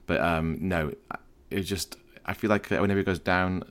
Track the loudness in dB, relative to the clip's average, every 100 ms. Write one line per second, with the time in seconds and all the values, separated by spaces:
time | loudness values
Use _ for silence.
0 | -2 0 2 2 0 -2 -2 0 -2 -4
1 | -10 -14 -14 _ -8 -4 -2 -4 -6 -12
2 | -20 -16 -10 -2 2 2 2 2 2 2
3 | 2 0 2 2 2 -2 -6